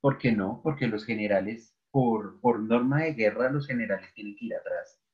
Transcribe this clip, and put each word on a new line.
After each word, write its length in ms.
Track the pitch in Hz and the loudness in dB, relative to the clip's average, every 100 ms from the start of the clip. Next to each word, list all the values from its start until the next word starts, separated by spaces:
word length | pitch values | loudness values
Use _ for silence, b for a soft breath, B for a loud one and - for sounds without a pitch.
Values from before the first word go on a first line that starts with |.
¿por 180 | 143 131 | 0 2
qué 140 | 123 | 2
no? 280 | 107 95 117 | 2 0 -2
Porque 240 | 160 143 120 | -4 -2 -2
los 180 | 107 | -2
generales, 680 | 113 107 104 98 95 113 - _ _ | -4 -4 2 2 0 -8 -14 _ _
por, 500 | 139 123 110 101 - | 2 2 2 -4 0
por 200 | 123 113 | 2 2
norma 420 | 107 120 127 143 | 2 2 2 0
de 120 | 160 | 0
guerra, 360 | 139 107 110 127 | 2 0 2 0
los 160 | 147 139 | 0 -2
generales 460 | 123 110 98 - | -4 -2 -4 -6
tienen 220 | - 104 101 | -14 -12 -10
que 100 | 113 | -8
ir 80 | |
atrás. 460 | - - 87 - _ _ | -8 -6 -6 -8 _ _